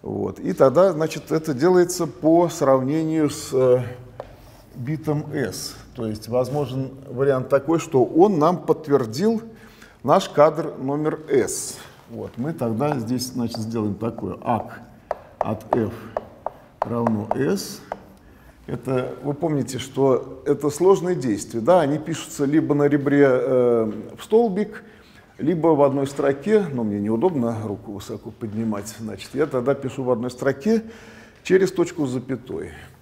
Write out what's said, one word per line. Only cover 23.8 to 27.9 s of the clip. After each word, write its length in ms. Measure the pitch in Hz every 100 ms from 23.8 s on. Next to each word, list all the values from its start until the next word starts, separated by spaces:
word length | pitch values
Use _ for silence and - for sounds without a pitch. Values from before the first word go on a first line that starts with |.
| 110 104 101 -
в 60 |
столбик, 600 | - 220 233 185 208 - - - - - - -
либо 300 | 139 170 165
в 160 | 151
одной 240 | 143 135 135
строке. 580 | - 139 139 202 214 180
Но 140 | 127 110
мне 140 | 104
неудобно 580 | 101 113 175 156 117 113 107
руку 260 | 98 -